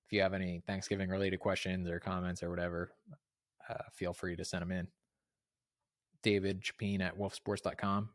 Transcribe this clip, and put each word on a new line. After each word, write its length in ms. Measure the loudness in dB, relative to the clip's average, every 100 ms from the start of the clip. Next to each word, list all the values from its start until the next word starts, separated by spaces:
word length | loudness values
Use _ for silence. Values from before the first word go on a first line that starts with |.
| _
If 60 |
you 100 | 4
have 120 | 4
any 280 | 4 0 -2 -2
Thanksgiving 420 | -4 0 0 2
related 300 | 2 2 2
questions 500 | 2 0 0 0 0
or 100 | -2
comments 440 | -2 0 -2 -2
or 60 | -2
whatever, 420 | -2 0 -2 -4 -8 -20 -20 _ _ _ -16 -10
uh, 140 | -8 -8
feel 200 | -4 -4
free 220 | -2 -4 -4
to 80 |
send 200 | -2 -2
'em 80 | 0
in. 160 | -2 -2 _ _ _ _ _ _ _ _ _ _ _ _ _
David 420 | 4 4 4 0 -4
Chapin 360 | -4 0 0
at 160 | 0 -2
wolfsports 440 | -4 -4 -4 -2
dot 160 | -2 0
com 320 | 2 2 0